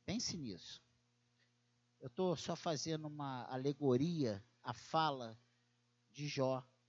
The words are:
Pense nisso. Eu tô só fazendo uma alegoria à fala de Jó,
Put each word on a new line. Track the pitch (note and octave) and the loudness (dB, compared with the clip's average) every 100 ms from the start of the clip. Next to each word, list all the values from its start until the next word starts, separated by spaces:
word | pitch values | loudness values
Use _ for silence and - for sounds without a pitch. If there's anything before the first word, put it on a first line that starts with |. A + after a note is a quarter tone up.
Pense | - F#3+ - F3 | -6 -4 -4 -4
nisso. | B2 F2 - - _ _ _ _ _ _ _ _ _ _ _ - | -6 -8 -12 -16 _ _ _ _ _ _ _ _ _ _ _ -14
Eu | C3+ | -8
tô | - F#3 D#3 | 0 2 2
só | - | -2
fazendo | E3 F3+ D3 D#3+ D#3 D3+ | -4 -2 -2 -2 -2 -4
uma | D3 C#3 B2+ A#2 | -4 -4 -4 -4
alegoria | C3 C#3 C#3+ C#3+ B2 E3 E3 B2 G2+ - _ | 0 0 4 6 6 4 2 0 0 -8 _
à | B2+ | -6
fala | A#2 - D#3+ D#3 C3+ A#2 A2+ _ _ _ _ _ _ _ | -6 0 2 4 2 -6 -12 _ _ _ _ _ _ _
de | C#3+ D3 | -8 -4
Jó, | C#3 C3 C3 - _ | 0 2 0 -6 _